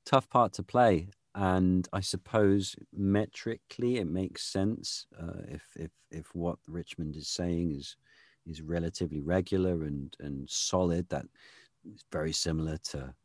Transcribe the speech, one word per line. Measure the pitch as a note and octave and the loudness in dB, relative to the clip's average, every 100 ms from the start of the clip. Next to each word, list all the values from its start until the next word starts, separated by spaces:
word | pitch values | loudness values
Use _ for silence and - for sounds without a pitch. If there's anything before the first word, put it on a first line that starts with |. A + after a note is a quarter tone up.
| - | 2
tough | C3+ - | 2 4
part | B2 A2+ | 4 4
to | - | 2
play. | - B2 A#2+ F2 F#2 - _ G2+ | 0 6 8 6 2 -12 _ -2
And | F#2+ F#2 F#2 F#2 F2+ | 2 6 6 4 2
I | G2+ | -2
suppose | G2 F2+ - A2+ G2+ G2+ F#2 - - | -4 -6 0 4 6 6 2 -8 -14
metrically | - G2 G2+ G#2+ - A#2 A2+ _ - A#2+ B2 | -2 2 2 2 -4 -6 -6 _ -4 -2 0
it | F2 | 0
makes | F2+ F#2+ - | -2 -4 -6
sense, | - G2 G2 - - - - - | -4 0 0 -2 -6 -10 -12 -12
uh, | E2 F2 E2+ | -12 -10 -12
if, | D#2+ - - | -14 -16 -12
if, | E2 - _ | -12 -14 _
if | E2 D#2 | -14 -12
what | F2 E2+ - - | -6 -4 -6 -10
Richmond | E2+ E2 - D#2 D2+ | -12 -10 -8 -8 -8
is | D2 | -8
saying | - F2 E2+ E2+ | -4 -2 0 0
is, | C#2+ - - _ _ _ _ E2+ | -4 -8 -16 _ _ _ _ -14
is | D#2+ | -12
relatively | D#2 E2+ E2+ - E2+ D2+ | -4 -2 -2 -4 -6 -4
regular | D2 F#2 F2 F#2+ F#2 F2 | 0 0 2 0 2 0
and, | D2+ C#2+ C2+ - | -2 -6 -8 -12
and | C#2+ C2+ C#2 | -10 -8 -6
solid, | - - F#2 F2+ E2+ F2+ | -6 0 2 2 2 -2
that | C#2+ - _ - - _ _ - | -6 -6 _ -20 -20 _ _ -20
is | - _ | -20 _
very | E2+ D#2 | -4 -4
similar | D#2+ E2+ D#2+ D#2 D#2 | -2 -2 0 -2 -4
to | - C#2+ C2+ C2 | -8 -10 -10 -14